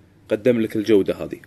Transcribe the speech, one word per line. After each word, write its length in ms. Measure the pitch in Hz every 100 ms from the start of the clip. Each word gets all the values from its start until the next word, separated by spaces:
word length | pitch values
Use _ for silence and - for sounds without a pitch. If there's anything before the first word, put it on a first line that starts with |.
| _ _ _
قدم 300 | 110 113 117
لك 160 | 110 110
الجودة 380 | 104 104 90
هذه. 280 | 85 78 -